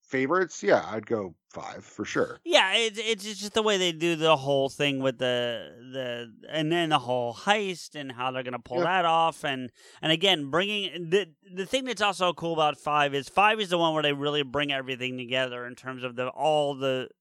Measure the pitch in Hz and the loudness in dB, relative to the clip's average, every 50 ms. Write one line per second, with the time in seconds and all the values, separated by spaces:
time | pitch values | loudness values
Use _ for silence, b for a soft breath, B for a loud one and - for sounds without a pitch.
0 | _ _ - 131 131 135 170 185 - 220 - - - 202 156 107 78 87 104 110 | _ _ -2 -2 0 2 2 0 0 -2 -6 -4 2 4 4 4 4 -2 -8 -8
1 | 107 - 117 110 98 90 80 _ _ _ - 85 76 - 95 95 - - - - | -4 -2 -2 -2 -2 -6 -10 _ _ _ -14 -12 -12 -12 -14 -16 -18 -18 -10 -10
2 | 104 - - 143 - - - - _ 330 349 269 202 190 196 226 233 226 196 220 | -8 -4 -2 -2 -2 -2 -4 -12 _ 2 2 4 4 4 2 0 0 0 -4 -6
3 | 214 220 226 185 196 214 214 190 202 208 - 226 214 214 208 190 185 175 165 156 | -4 -4 -4 -4 -6 -12 -10 -8 -10 -2 0 2 2 2 2 2 2 0 0 0
4 | 160 170 170 156 160 160 160 139 131 139 143 135 135 135 - - 147 143 139 131 | 0 0 0 2 4 4 4 4 4 0 2 2 0 -2 -2 -2 0 0 0 0
5 | 131 135 123 123 135 123 123 123 120 120 117 107 85 73 82 117 120 131 127 135 | 0 -2 0 0 0 0 0 0 0 -2 -4 -6 -10 -14 -16 -20 -18 -12 -10 -8
6 | 127 123 120 120 120 117 107 - - - 143 156 156 151 170 175 170 156 156 139 | -6 -6 -8 -8 -10 -14 -16 -20 -16 -8 -4 -2 0 2 2 2 2 2 2 0
7 | 117 120 127 123 120 120 113 - - 202 208 220 208 190 180 156 - - - 151 | 2 0 -2 0 0 -4 -6 -4 0 0 2 2 0 -6 -8 -10 -14 -16 -14 -12
8 | 139 135 123 117 123 131 127 131 127 123 123 120 - - - 175 175 165 185 190 | -12 -12 -8 -4 -4 -4 -4 -4 -6 -6 -8 -10 -8 -4 -2 -2 0 2 2 2
9 | 170 165 165 165 165 165 156 - - 147 135 127 127 120 B B B B B B | 2 4 4 4 4 2 0 -2 -6 -6 -4 -4 -8 -10 B B B B B B
10 | - 156 160 165 180 196 180 156 143 135 139 170 196 202 208 208 196 170 139 175 | 0 4 4 6 6 6 4 4 0 0 2 2 2 2 -2 -4 -4 -6 -8 -8
11 | 175 165 175 208 190 165 147 _ _ 202 180 185 190 - - 269 262 262 233 180 | -2 2 2 2 2 0 _ _ _ -14 -8 -8 -4 -2 -2 -2 -2 -2 -2 0
12 | 214 202 185 165 185 180 165 - 160 170 165 156 156 151 139 - - 147 147 151 | 0 0 2 2 2 0 2 0 -4 -2 2 2 2 2 2 0 -4 0 2 2
13 | 147 143 135 143 131 - - 190 196 214 220 220 208 175 180 170 170 165 156 156 | 2 2 2 -2 -4 0 4 6 6 6 4 2 0 0 2 2 2 2 2 2
14 | 147 147 143 139 139 147 147 147 143 127 120 143 147 143 139 135 131 127 131 120 | 2 2 0 0 -2 -2 0 -2 -2 -2 -2 -2 0 0 -2 -4 -4 -6 -6 -6
15 | 127 127 127 127 123 117 127 131 131 127 123 123 123 123 123 - - 131 131 123 | -6 -6 -6 -6 -6 -2 -2 -2 0 -2 -4 -10 -10 -12 -14 -12 -12 -12 -10 -8
16 | 123 127 120 120 127 127 - - 139 156 151 151 147 143 143 131 135 135 131 127 | -8 -8 -4 -4 -4 -4 -4 -2 0 2 2 2 2 0 -2 -2 -2 -2 -2 -2
17 | 123 - _ _ | -4 -8 _ _